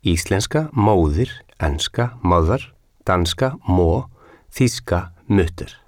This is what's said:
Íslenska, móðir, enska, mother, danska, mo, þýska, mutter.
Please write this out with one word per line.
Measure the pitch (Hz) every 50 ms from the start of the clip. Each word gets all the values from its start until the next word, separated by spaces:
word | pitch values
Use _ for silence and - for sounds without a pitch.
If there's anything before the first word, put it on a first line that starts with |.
| _
Íslenska, | - 85 85 - - 101 95 107 - - 151 156 151
móðir, | - 135 - 107 107 90 82 76 73 87 123 - - - - _ _
enska, | _ - 76 69 71 - - - - 120 120 - -
mother, | - 87 87 85 80 80 113 139 - - _ _ _ _ _ _ _
danska, | - 92 90 87 85 - - 131 131 143 - _
mo, | - 90 90 87 82 85 123 131 - - _ - - - _ _
þýska, | _ - - 131 120 - - - - - 87 90 - - _ _
mutter. | - 104 98 90 82 - - - - - - _